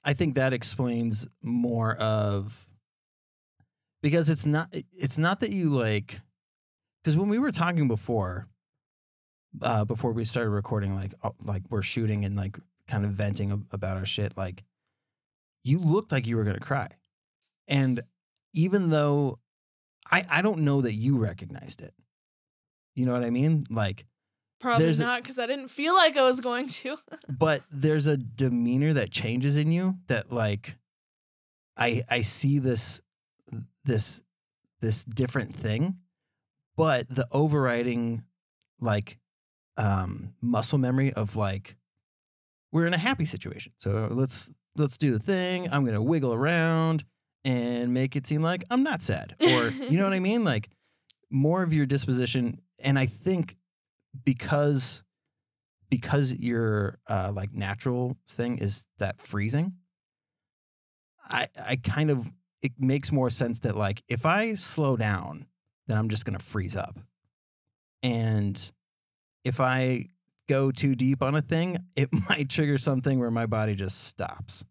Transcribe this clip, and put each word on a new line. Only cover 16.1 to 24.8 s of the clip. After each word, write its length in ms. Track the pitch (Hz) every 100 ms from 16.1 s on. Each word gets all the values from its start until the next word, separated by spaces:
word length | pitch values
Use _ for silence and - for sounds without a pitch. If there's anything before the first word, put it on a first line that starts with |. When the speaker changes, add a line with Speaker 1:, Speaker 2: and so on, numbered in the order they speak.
Speaker 1:
like 140 | 139 113
you 100 | 117
were 80 |
gonna 160 | 104 95
cry. 280 | - 135 92 - _ _ _ _ _ _ -
And 340 | 139 135 120 - _ _ _ _
even 360 | 156 180 202 175
though 500 | 156 147 143 139 120 _ _ _ _ _ _ -
I, 160 | 175 180
I 140 | 147
don't 180 | 202 170
know 200 | 147 139
that 120 | 123
you 220 | 107 120 135
recognized 640 | 107 85 92 87 90 -
it. 120 | - _ _ _ _ _ _ _ _ _ _ -
You 100 | 127
know 60 |
what 120 | 123
I 60 | 120
mean? 360 | 120 151 160 -
Like, 360 | 113 101 101 - _ _ _ _ _
Speaker 2:
Probably 240 | 254 233